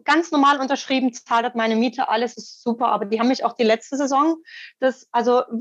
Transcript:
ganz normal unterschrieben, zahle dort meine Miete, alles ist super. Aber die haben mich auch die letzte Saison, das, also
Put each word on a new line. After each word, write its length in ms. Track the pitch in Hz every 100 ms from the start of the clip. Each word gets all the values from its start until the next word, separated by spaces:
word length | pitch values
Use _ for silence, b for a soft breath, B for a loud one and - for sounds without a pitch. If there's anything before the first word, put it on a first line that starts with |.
ganz 280 | - 311 339
normal 280 | 302 277 285
unterschrieben, 540 | 269 277 - 262 247
zahle 300 | 240 - 233
dort 120 | 240 240
meine 200 | 220 220
Miete, 320 | 247 247 -
alles 260 | 220 240 226
ist 280 | - -
super. 240 | 240 233 254
Aber 180 | 208 202
die 140 | 220
haben 100 | 240
mich 160 | 262 233
auch 80 |
die 100 | -
letzte 320 | 220 226 - 269
Saison, 420 | 277 269 311 330 - B B B
das, 280 | 262 254 _
also 320 | 240 233 240 - 233